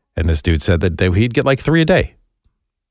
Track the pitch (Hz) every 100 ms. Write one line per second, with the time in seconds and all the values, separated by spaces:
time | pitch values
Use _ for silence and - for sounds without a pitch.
0 | _ - 80 80 - 80 - 85 92 82
1 | 92 92 123 120 135 135 - 165 160 175
2 | - - _ _ _ _ _ _ _